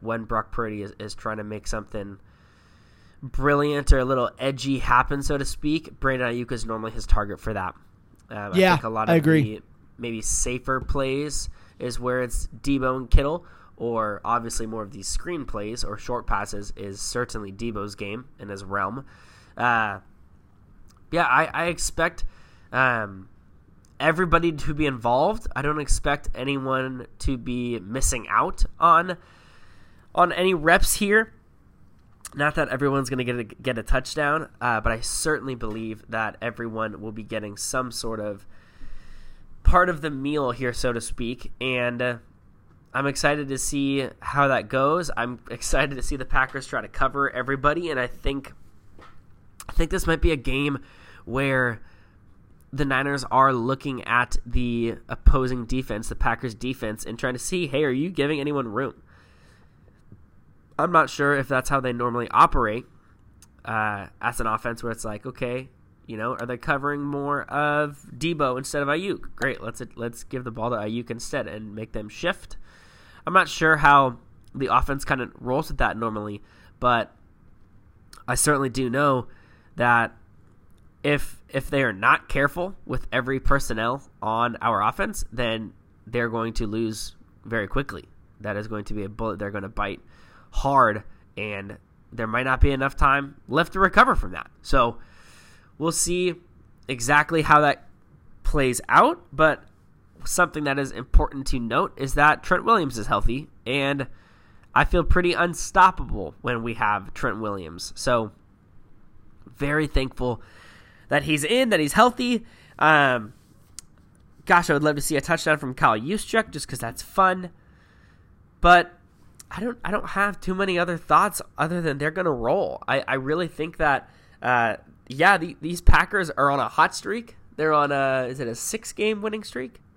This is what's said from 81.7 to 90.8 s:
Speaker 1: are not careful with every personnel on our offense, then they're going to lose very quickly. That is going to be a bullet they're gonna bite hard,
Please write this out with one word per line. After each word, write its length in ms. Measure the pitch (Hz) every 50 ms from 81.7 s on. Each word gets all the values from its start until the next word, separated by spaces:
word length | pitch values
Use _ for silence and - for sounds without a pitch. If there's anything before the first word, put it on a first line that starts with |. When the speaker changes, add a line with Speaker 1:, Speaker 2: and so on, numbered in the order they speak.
| 143 139
Speaker 1:
are 100 | 135 117
not 380 | 95 95 110 127 156 160 - -
careful 440 | - 143 143 143 - 180 180 196 - - -
with 200 | - 127 123 - -
every 260 | 120 127 120 131 135 135
personnel 640 | - - 139 139 - - 117 110 113 120 131 139 - - _ -
on 340 | 104 110 110 113 120 120 113 -
our 200 | - 117 110 98
offense, 440 | 104 117 - - 196 220 196 - - -
then 440 | - 123 120 113 113 113 110 - - - _ _ _ _ -
they're 240 | 110 113 120 120 117
going 240 | 113 113 113 117 117
to 120 | - 113
lose 500 | 101 107 113 113 110 110 - - - - - - - - - -
very 240 | 110 113 113 101 92
quickly. 380 | - 135 139 - - - - - - - - - - _
That 160 | 104 107 101
is 100 | 104 107
going 200 | 110 110 104 104
to 80 | - 107
be 100 | 107 98
a 60 | 98
bullet 280 | 104 113 113 110 92 98
they're 120 | 104 101
gonna 180 | 101 101 98 98
bite 320 | 104 - 104 101 87 - - - - - - - - - - -
hard, 520 | - - - 135 139 135